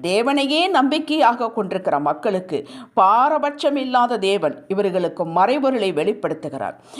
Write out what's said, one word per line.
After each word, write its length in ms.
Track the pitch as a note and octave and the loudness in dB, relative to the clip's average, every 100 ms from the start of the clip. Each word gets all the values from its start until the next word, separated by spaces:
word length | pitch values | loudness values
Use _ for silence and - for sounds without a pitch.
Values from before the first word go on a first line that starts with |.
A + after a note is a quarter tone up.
தேவனையே 680 | E3 G3 A#3+ C#4 C#4 D4+ F4+ | -2 0 2 0 0 0 2
நம்பிக்கையாக 840 | E4+ C4+ D4+ D#4 D#4 B3 A#3+ A3+ | 2 2 0 -2 2 2 2 -2
கொண்டிருக்கிற 480 | A3+ F#3+ F#3+ F#3 C#3+ | -4 -4 -4 -2 0
மக்களுக்கு 680 | D3 D3+ A#3 F#3+ F#3 C#3+ - - - | 0 -2 -2 -2 -4 -6 -6 -16 -4
பாரபட்சம் 840 | - F#3+ A3 C#4 D4+ C#4+ C#4+ D#4 C#4 | 2 4 6 4 2 -2 -2 -2 0
இல்லாத 420 | B3+ B3 A#3+ A#3 | 0 2 2 0
தேவன் 480 | F#3+ G3 D#3 - - | 0 0 0 -4 -4
இவர்களுக்கு 580 | F#3+ G3 F3+ E3+ - E3 | -2 0 0 -2 -4 -2
மறைபொருளை 680 | E3 G3 C#4+ C4+ B3+ G3 | 2 2 2 0 0 0
வெளிப்படுத்துகிறார். 840 | E3 F3 G3+ E3 D#3 D3+ C3+ G2 - - | 0 -2 -2 -4 -6 -8 -8 -8 -10 -16